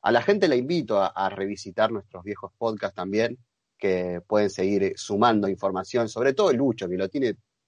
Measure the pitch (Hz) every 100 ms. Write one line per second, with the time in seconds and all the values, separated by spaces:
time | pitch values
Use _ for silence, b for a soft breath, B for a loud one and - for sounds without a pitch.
0 | - 120 120 208 175 127 131 175 123 104
1 | 92 - 95 95 98 101 98 90 110 110
2 | - 95 90 101 95 _ 117 107 101 -
3 | 90 104 117 123 _ _ _ _ 98 92
4 | 90 87 - 107 104 95 95 101 95 -
5 | - 101 120 110 98 92 98 92 95 120
6 | 113 113 131 135 196 123 139 113 90 92
7 | 95 143 127 101 _ _